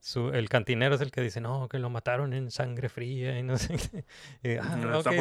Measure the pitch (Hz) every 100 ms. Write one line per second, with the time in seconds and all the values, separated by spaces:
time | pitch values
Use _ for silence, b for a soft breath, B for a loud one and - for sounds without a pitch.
0 | - 123 123 131 110 123 107 117 135 135
1 | 139 - 113 117 117 135 127 135 123 120
2 | - 123 139 131 127 - 127 120 123 -
3 | 120 131 127 123 127 131 - 170 - 196
4 | - B B B 123 117 - 117 117 139
5 | 160 175